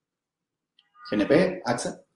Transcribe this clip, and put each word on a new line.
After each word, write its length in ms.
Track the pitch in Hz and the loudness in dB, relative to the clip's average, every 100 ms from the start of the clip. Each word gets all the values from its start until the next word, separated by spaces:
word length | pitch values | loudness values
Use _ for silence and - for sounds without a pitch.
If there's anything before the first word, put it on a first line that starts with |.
| _ _ _ _ _ _ _ _ _ - - | _ _ _ _ _ _ _ _ _ -20 -4
G 20 | |
N 120 | 104 - | -2 4
P, 340 | 101 92 - | 4 4 -2
axa, 380 | 120 120 - - _ | -4 -4 -6 -10 _